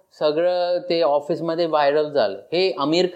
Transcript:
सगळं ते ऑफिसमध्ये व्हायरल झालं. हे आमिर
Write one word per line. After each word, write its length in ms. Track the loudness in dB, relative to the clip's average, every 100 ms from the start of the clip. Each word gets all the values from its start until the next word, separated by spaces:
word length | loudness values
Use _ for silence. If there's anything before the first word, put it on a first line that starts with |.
| _ -4
सगळं 600 | -2 0 0 0 0 -2
ते 240 | -2 0
ऑफिसमध्ये 640 | 2 0 -2 -4 -2 -2 0
व्हायरल 440 | 2 2 2 0
झालं. 280 | 0 0 -2
हे 360 | -6 -2 0 0
आमिर 280 | 0 2 0